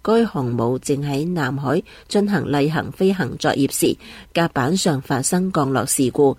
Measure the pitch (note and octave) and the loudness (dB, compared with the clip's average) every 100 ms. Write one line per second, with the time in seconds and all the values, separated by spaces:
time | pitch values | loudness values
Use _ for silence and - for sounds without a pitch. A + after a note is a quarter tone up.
0 | - A3+ A3+ E3 B2 A#2+ A#2 B2+ - C#3+ | 0 2 2 -2 -2 0 0 0 -2 -2
1 | C#3+ C#3 E3 F3+ B2+ C#3 C#3 D3+ - - | -2 -2 -2 -2 -2 -2 0 -2 -2 -12
2 | - G#3 G#3 F#3 - C#3+ D3 D#3 - - | -2 0 2 0 0 0 0 0 -4 0
3 | F#3+ F#3 A#2+ - D3 - C3+ - D#3+ - | 0 2 -2 -2 0 2 0 0 0 -2
4 | - - - E3+ E3 - B2+ F#3+ F#3 C3 | -8 -20 -6 -2 0 0 0 0 0 0
5 | - B2+ C3+ F3+ F#3 E3+ C3+ C3 B2+ - | -2 -2 0 0 0 0 0 0 0 0
6 | B2+ C3+ C#3 | 0 4 2